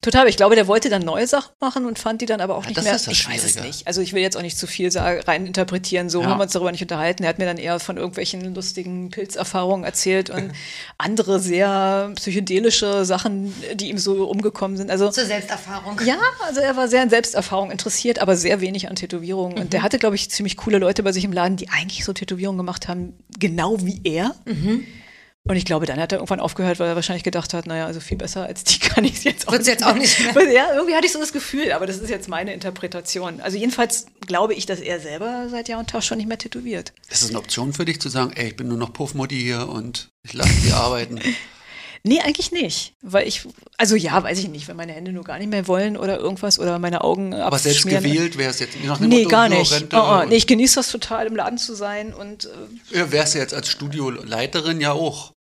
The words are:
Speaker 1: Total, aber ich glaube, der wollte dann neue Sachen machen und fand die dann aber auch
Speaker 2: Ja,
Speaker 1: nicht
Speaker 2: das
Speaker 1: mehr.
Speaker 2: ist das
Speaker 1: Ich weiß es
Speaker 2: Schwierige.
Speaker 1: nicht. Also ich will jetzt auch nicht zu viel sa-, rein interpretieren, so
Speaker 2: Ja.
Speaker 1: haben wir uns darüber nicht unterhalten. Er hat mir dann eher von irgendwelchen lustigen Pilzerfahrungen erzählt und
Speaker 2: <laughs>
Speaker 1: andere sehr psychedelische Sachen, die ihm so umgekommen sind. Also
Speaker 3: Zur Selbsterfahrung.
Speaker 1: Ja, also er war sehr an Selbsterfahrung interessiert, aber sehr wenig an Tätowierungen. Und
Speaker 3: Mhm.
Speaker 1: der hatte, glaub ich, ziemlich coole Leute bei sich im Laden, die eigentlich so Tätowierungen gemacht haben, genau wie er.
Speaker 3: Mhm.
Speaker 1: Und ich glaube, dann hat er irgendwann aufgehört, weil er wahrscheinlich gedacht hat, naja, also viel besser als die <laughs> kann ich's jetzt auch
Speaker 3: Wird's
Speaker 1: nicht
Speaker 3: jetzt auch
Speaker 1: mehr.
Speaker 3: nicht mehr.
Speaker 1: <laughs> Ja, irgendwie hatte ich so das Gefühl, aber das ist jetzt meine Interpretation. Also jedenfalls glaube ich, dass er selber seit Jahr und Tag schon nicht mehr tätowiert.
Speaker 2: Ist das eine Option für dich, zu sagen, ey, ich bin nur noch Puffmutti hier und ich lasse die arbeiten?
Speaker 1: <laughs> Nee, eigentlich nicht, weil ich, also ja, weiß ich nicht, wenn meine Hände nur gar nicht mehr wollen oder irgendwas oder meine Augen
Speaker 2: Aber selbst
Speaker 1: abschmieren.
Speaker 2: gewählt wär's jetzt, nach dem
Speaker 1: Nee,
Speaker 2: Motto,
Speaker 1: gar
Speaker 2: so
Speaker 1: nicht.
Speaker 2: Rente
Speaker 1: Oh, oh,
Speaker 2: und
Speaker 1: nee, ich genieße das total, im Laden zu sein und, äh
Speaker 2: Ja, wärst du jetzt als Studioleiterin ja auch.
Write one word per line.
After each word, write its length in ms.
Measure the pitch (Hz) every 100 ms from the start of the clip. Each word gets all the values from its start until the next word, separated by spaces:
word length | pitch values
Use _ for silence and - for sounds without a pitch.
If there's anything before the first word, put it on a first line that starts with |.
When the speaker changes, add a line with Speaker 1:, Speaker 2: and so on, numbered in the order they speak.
Speaker 1:
Total, 200 | - 254
aber 80 | 254
ich 80 | 196
glaube, 180 | 202 226
der 120 | 190
wollte 200 | 214 247
dann 120 | 202
neue 240 | 165 165 247
Sachen 240 | 294 - _
machen 260 | 262 262 247
und 140 | 220
fand 220 | 226 226
die 40 | 233
dann 140 | 214
aber 160 | 190 185
auch 60 |
Speaker 2:
Ja, 60 | 196
Speaker 1:
nicht 80 | 196
Speaker 2:
das 80 | 208
Speaker 1:
mehr. 100 | 226
Speaker 2:
ist 120 | -
das 60 | -
Speaker 1:
Ich 120 | -
weiß 160 | 117
es 80 | 92
Speaker 2:
Schwierige. 160 | - 110
Speaker 1:
nicht. 180 | 147 -
Also 140 | 180
ich 140 | 180
will 80 | 190
jetzt 160 | 190 185
auch 40 |
nicht 160 | 175 -
zu 80 | 175
viel 240 | - 180
sa-, 280 | 180 175 175 -
rein 180 | 160 185
interpretieren, 640 | 185 185 180 180 180 175
so 120 | 170
Speaker 2:
Ja. 60 | 165
Speaker 1:
haben 80 | 190
wir 40 |
uns 100 | 190
darüber 180 | 185 180
nicht 100 | 170
unterhalten. 420 | 175 165 165 180
Er 60 | 175
hat 80 | 170
mir 60 |
dann 140 | 185 175
eher 240 | 165 175
von 160 | - 180
irgendwelchen 580 | 180 180 185 185 185 185
lustigen 540 | 190 196 180 180 180
Pilzerfahrungen 760 | 202 196 - 185 190 180 190
erzählt 460 | 175 - 190 185 190
und 240 | - 190 143 - -
Speaker 2:
<laughs> 220 | - -
Speaker 1:
andere 440 | - 214 190 190
sehr 720 | 185 175 196 196 190 196 202 202
psychedelische 880 | - 190 185 185 226 220 208 202
Sachen, 500 | 185 185 220 196 196 190 -
die 160 | 214 -
ihm 80 | 208
so 280 | 190 196 190
umgekommen 480 | 196 208 - 190 190
sind. 120 | 196
Also 200 | 190 202
Speaker 3:
Zur 160 | 202 220
Selbsterfahrung. 760 | 208 196 208 185 196 180 208 226
Speaker 1:
Ja, 100 | 302 480 508 339
also 140 | 269
er 160 | 277 262
war 100 | 254
sehr 140 | 247
an 80 | 254
Selbsterfahrung 600 | 226 233 - 196 190 196
interessiert, 500 | 170 214 - 240 233
aber 180 | 190 180
sehr 240 | 170 202
wenig 260 | 185 190 185
an 60 | 185
Tätowierungen. 640 | 180 180 170 190 180 180
Und 80 | 175
Speaker 3:
Mhm. 40 |
Speaker 1:
der 100 | 226
hatte, 180 | 226 269
glaub 140 | 220
ich, 180 | 202 -
ziemlich 240 | - 202 -
coole 220 | - 208
Leute 260 | 180 196
bei 80 | 196
sich 140 | 190 196
im 80 |
Laden, 240 | 180 180 190
die 100 | 185
eigentlich 340 | - 180 - -
so 80 |
Tätowierungen 440 | 190 185 185 196 190
gemacht 300 | 180 175 -
haben, 280 | 180 180 - _ -
genau 440 | 196 165 165 220
wie 180 | 185 190 180
er. 280 | 160 208 - -
Speaker 3:
Mhm. 400 | 180 185 233 - - - - - _ -
Speaker 1:
Und 80 | 185
ich 80 | 180
glaube, 200 | 156 160
dann 120 | 139
hat 120 | 165
er 60 | 196
irgendwann 220 | - 190
aufgehört, 380 | - - 185 175
weil 100 | 170
er 60 | 170
wahrscheinlich 280 | 165 180
gedacht 300 | 175 175 165
hat, 120 | 175 165
naja, 200 | 160 160
also 140 | 165
viel 160 | - 185
besser 260 | - 190
als 220 | 180 180 -
die 120 | -
<laughs> 0 |
kann 240 | - - 285
ich's 180 | -
jetzt 240 | 285 - -
auch 60 |
Speaker 3:
Wird's 120 | 240 247
Speaker 1:
nicht 140 | 233
Speaker 3:
jetzt 40 | 226
auch 60 |
Speaker 1:
mehr. 80 | 220
Speaker 3:
nicht 340 | 269 - 240 269
mehr. 160 | 294
Speaker 1:
<laughs> 0 |
Ja, 200 | 247 302
irgendwie 200 | 277 339 320
hatte 120 | 349
ich 60 |
so 60 | 311
das 120 | 302
Gefühl, 400 | 294 - 269 294
aber 160 | 156 190
das 100 | 190
ist 120 | 220
jetzt 180 | 208 196
meine 260 | 165 196
Interpretation. 840 | 190 190 185 180 175 170 185 180 165
Also 180 | - 196
jedenfalls 500 | 233 247 233 - - _ -
glaube 260 | 180 214
ich, 120 | 220 -
dass 120 | 185
er 200 | 147 175
selber 480 | 151 151 214 247 247
seit 180 | 240 233
Jahr 100 | 226
und 100 | 226
Tag 140 | 233
schon 140 | - 226
nicht 100 | 214
mehr 100 | 226
tätowiert. 540 | 226 240 247 185 - _ _
Speaker 2:
Ist 140 | -
das 60 | 113
eine 100 | 110
Option 340 | 101 - 131
für 120 | 143 165
dich, 140 | 151
zu 80 | 143
sagen, 240 | 127 127 -
ey, 120 | 117
ich 80 | 101
bin 100 | 127
nur 100 | 117
noch 140 | 117
Puffmutti 460 | - 143 143 131 139
hier 300 | 123 120 123
und 400 | 113 120 117 - _
ich 100 | 120
lasse 200 | 123 131 - -
die 80 |
arbeiten? 460 | - 120 127 117 117 262
Speaker 1:
<laughs> 40 | 240 - - - - - -
Nee, 180 | 202 302
eigentlich 320 | 294 294 -
nicht, 400 | 349 214 - - _
weil 260 | 208 190 214
ich, 180 | - - - - -
also 200 | 226 220
ja, 260 | 160 165
weiß 160 | 143 175
ich 80 | 190
nicht, 220 | 151 147
wenn 80 | 170
meine 160 | 170
Hände 180 | 156 180
nur 140 | 185 175
gar 120 | 143
nicht 120 | 208
mehr 180 | 208 185
wollen 300 | 185 208 208
oder 200 | 196 196
irgendwas 400 | 170 190 208 -
oder 220 | 175 175
meine 220 | 175 170
Augen 300 | - 175 196
Speaker 2:
Aber 260 | 196 - 139
selbst 200 | 147 147
Speaker 1:
abschmieren. 260 | 185 185 143
Speaker 2:
gewählt 320 | 156 170 143
wär's 220 | 131 127
jetzt, 220 | 123 - 139
nach 140 | 147
dem 100 | 220
Speaker 1:
Nee, 80 | 240
Speaker 2:
Motto, 60 | 214
Speaker 1:
gar 200 | 214 233
Speaker 2:
so 80 | 180
Speaker 1:
nicht. 140 | 165
Speaker 2:
Rente 240 | 151 151 226
Speaker 1:
Oh, 20 | 202 202
oh, 20 |
Speaker 2:
und 80 | 147
Speaker 1:
nee, 80 | 226
ich 100 | -
genieße 280 | 233 262 -
das 140 | 247
total, 380 | 233 - 226 220
im 80 | 220
Laden 220 | 190 240
zu 180 | - 214
sein 380 | 202 208 214
und, 320 | - 202 214 - - 214 - -
äh 60 | 175
Speaker 2:
Ja, 120 | 170
wärst 240 | 147 151 151
du 40 |
jetzt 140 | 131
als 140 | 143 -
Studioleiterin 1120 | - 143 151 135 123 107 113 131 175 160 165
ja 140 | 147
auch. 400 | 147 160 143 - _